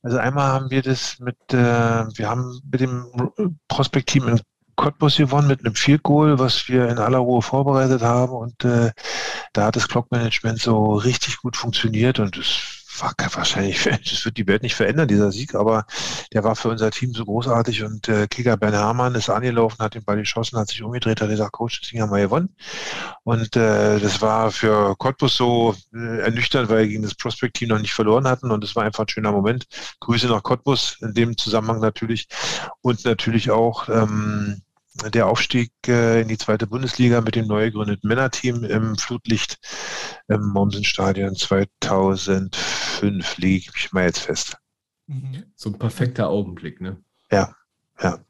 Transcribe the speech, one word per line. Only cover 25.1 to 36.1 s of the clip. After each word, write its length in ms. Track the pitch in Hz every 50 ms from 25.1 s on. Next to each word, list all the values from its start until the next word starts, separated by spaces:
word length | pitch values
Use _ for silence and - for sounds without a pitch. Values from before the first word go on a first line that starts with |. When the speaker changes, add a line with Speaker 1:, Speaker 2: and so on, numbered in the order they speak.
| 135 - 147 127 -
Speaker 1:
so, 360 | - 123 120 120 117 117 113 98 92 - _ -
äh, 260 | 113 117 113 113 110
ernüchternd, 500 | 98 113 113 117 113 - - 135 120 104
weil 100 | 110 110 110
wir 40 | 107
gegen 140 | 104 110 107
das 120 | 104 95
Prospect-Team 540 | - - 120 - - - 117 _ - 120 113
noch 100 | 110 107
nicht 140 | 107 - -
verloren 340 | - 110 104 110 127 135
hatten 240 | 131 127 123 - 123
und 100 | 110 104 104
es 120 | 101 -
war 80 | 117 107
einfach 220 | 107 - - 107
ein 40 | -
schöner 220 | - 110 107 107
Moment. 360 | 104 101 98 107 123 127 - _ - - - - - _
Grüße 260 | - - 117 113 120
nach 160 | 120 113 101 -
Cottbus 540 | - 123 120 _ 143 135 - - - - -
in 120 | 117 113 101
dem 240 | 117 117 120 113
Zusammenhang 420 | - - 110 110 113 110 110 113 110
natürlich 480 | 110 107 104 - 113 113 117 107 - _ - - - - - - - - - _
und 220 | - 123 120 - -
natürlich 460 | 123 110 - - 113 113 113 107 123
auch... 360 | 107 113 117 117 110 - - -
Ähm, 720 | 110 113 113 107 107 104 104 107 107 104 104 101 101 101 _ _ _ _ _ _ _ - - 107 104
der 140 | 117 104
Aufstieg, 460 | 95 - - - - - 123 120 117 _ _ - -
äh, 320 | 123 120 117 113